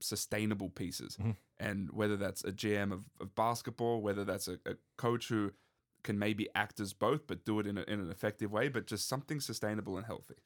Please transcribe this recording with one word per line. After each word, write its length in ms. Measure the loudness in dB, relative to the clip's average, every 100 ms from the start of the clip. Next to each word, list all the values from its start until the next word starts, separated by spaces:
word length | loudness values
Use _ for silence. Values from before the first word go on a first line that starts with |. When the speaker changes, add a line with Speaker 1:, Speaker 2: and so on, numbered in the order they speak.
Speaker 1:
sustainable 680 | -4 -2 0 0 2 0 -2
pieces. 480 | -4 -6 -6 -8 -2
Speaker 2:
Mm-hmm. 140 | -2 -2 _ -6
Speaker 1:
And 340 | -4 -2 -2
whether 240 | 0 2 2
that's 260 | 0 -2
a 80 | -4
G 240 | 0 2
M 160 | 4 2
of, 120 | -2 -6 -10
of 140 | -4
basketball, 640 | 2 2 2 -2 0 2 2
whether 240 | 2 2
that's 240 | 0 -2 -2
a, 100 | -4
a 120 | -6 -8 _ -2
coach 320 | 0 0 2
who 240 | 2 2 -2 _ _ _ _
can 160 | -2 0
maybe 300 | 2 2 0
act 260 | 0 0 -2
as 120 | -6
both, 340 | 2 4 4 0
but 180 | -4 0
do 140 | 0
it 60 | 2
in, 120 | -2
a, 40 |
in 160 | -2 -2
an 120 | -2
effective 400 | -2 -2 0 0
way, 160 | 2 2
but 180 | 0 -2
just 220 | -2 -2
something 320 | -2 -2 -4
sustainable 560 | -4 -2 0 0 -2 -4
and 80 |
healthy. 300 | -4 -8 -10 -14